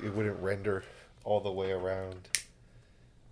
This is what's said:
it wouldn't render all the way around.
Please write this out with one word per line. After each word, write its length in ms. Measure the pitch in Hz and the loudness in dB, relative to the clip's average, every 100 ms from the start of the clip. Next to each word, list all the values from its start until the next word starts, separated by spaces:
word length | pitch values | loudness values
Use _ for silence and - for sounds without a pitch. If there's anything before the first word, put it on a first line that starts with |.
it 120 | 107 | -2
wouldn't 260 | 101 107 90 | 2 2 2
render 420 | 95 101 101 95 - - - - | 0 0 2 0 -2 -14 -20 -8
all 160 | - 104 | 2 4
the 120 | 98 | 4
way 180 | 95 95 | 0 2
around. 580 | 95 92 95 95 92 90 - - - - - - - - - - | 2 0 0 -2 -8 -2 -4 -4 -18 -20 -20 -20 -20 -20 -20 -20